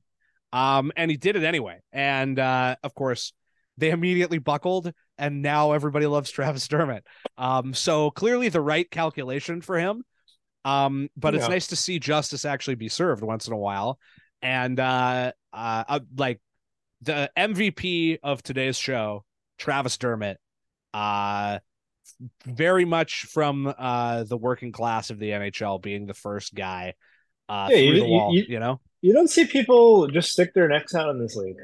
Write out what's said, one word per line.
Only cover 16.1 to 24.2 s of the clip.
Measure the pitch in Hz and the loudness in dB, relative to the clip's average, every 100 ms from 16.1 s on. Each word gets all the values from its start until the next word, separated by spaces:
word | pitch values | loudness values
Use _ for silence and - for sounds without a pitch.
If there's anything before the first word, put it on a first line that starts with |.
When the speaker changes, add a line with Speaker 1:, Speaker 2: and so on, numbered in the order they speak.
| 127 | -4
Speaker 1:
like, | 135 120 _ _ _ _ _ _ | -4 -4 _ _ _ _ _ _
the | 110 147 139 - | -6 -2 -2 0
M | 208 | 0
V | 190 208 | 0 -2
P | - 185 175 165 160 | -2 -4 0 0 -2
of | 147 135 | -4 -6
today's | - 131 131 127 | -6 -4 -4 -4
show, | - 127 107 104 - _ _ - | -4 -2 -4 -6 -12 _ _ -10
Travis | - 139 127 - | -4 -2 -2 -4
Dermott, | 123 113 104 95 _ _ _ _ _ | -4 -4 -6 -8 _ _ _ _ _
uh, | 107 104 101 101 101 101 101 - _ _ _ - - 123 - 131 | -6 -2 -2 -2 -4 -4 -6 -12 _ _ _ -20 -20 -20 -18 -10
very | 120 165 185 | -2 2 4
much | 175 165 156 - | 4 2 0 -4
from, | - 160 147 139 139 - | -6 -2 0 0 -4 -4
uh, | 127 123 120 117 | -2 -2 -2 -4